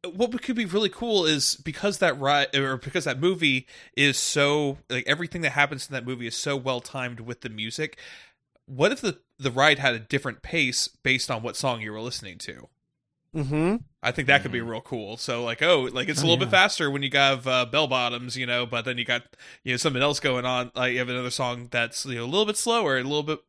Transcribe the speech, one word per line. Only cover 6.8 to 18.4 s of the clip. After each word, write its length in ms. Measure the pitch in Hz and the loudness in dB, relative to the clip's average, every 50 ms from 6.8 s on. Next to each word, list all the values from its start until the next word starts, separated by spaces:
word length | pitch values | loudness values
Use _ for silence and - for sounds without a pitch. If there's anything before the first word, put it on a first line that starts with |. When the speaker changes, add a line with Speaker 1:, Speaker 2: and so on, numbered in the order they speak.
Speaker 1:
timed 400 | 120 - - 135 127 123 120 113 | -6 -8 -8 -6 -6 -6 -8 -10
with 180 | 113 117 120 _ | -10 -12 -12 _
the 80 | - 123 | -10 -12
music. 480 | 110 107 107 113 - - 156 156 - - - - - - - _ _ _ _ _ _ _ _ | -8 -8 -8 -8 -6 -6 -6 -8 -8 -16 -20 -20 -20 -20 -20 _ _ _ _ _ _ _ _
What 260 | - 135 127 151 208 | -14 0 2 2 2
if 80 | 277 - | 2 2
the, 200 | - 202 - - _ _ _ _ | -2 -4 -4 -4 _ _ _ _
the 120 | 131 135 | -4 -2
ride 280 | 117 131 139 156 147 139 | 2 6 6 6 6 6
had 140 | 135 135 120 | 2 0 0
a 60 | 110 | 0
different 420 | 110 - - 131 - 135 110 - | -4 -2 -2 -2 -2 -4 -8 -8
pace 480 | - - - 165 143 127 120 - - - _ _ _ | -12 -4 0 0 0 0 0 -2 -2 -4 _ _ _
based 280 | 131 131 123 - - | 0 0 0 0 -4
on 100 | 127 113 | -4 -4
what 140 | 113 117 104 | -4 -6 -6
song 240 | - - 135 120 113 | -2 -2 -2 -2 -2
you 120 | 110 107 104 | -6 -10 -10
were 80 | 107 | -8
listening 360 | 113 123 - - - 95 87 - | -8 -8 -8 -10 -12 -12 -14 -12
to? 280 | - - 76 62 60 _ _ _ _ _ _ _ _ _ _ _ _ _ - | -12 -14 -14 -14 -18 _ _ _ _ _ _ _ _ _ _ _ _ _ -6
Speaker 2:
Mm-hmm. 440 | 160 143 135 147 151 160 180 208 233 - _ _ _ - | -4 -4 0 0 2 2 2 2 0 -4 _ _ _ -4
Speaker 1:
I 80 | 117 | -2
think 160 | 127 - 135 | -2 0 4
that 140 | 127 139 139 | 4 4 4
could 100 | 139 127 | 4 0
be 80 | 117 120 | -4 -4
Speaker 3:
Mm-hmm. 100 | 117 117 | -4 -6
Speaker 1:
real 120 | 113 110 | -8 -10
cool. 340 | - - 135 117 107 98 110 | -8 -8 -8 -8 -6 -8 -10
So, 240 | 120 - - 123 117 120 | -8 -6 -4 -4 -4 -2
like, 180 | 117 117 - | -4 -2 0
oh, 260 | 147 170 180 147 127 123 | 4 4 4 4 2 -2
like, 180 | 110 127 123 - | -2 -2 -2 0
it's 100 | 151 139 | 0 2
Speaker 4:
Oh, 40 | 147 | 4
Speaker 1:
a 40 | |
little 100 | 165 170 | 4 4
bit 100 | - - | 4 4
Speaker 4:
yeah. 40 | 120 147 185 190 | 4 6 6 6
Speaker 1:
faster 280 | 208 - - 165 143 | 4 2 0 0 0
when 100 | 139 143 | 0 -2
you 80 | 139 135 | -4 0
got, 380 | 135 143 139 139 135 127 120 | 4 4 6 6 4 2 0
uh, 180 | 131 127 127 123 | 0 2 2 2
bell 220 | 117 117 151 156 | 2 2 0 2
bottoms, 480 | 131 131 127 120 120 120 120 123 123 117 | 2 2 0 0 0 -2 -4 -8 -8 -6
you 80 | 131 | -6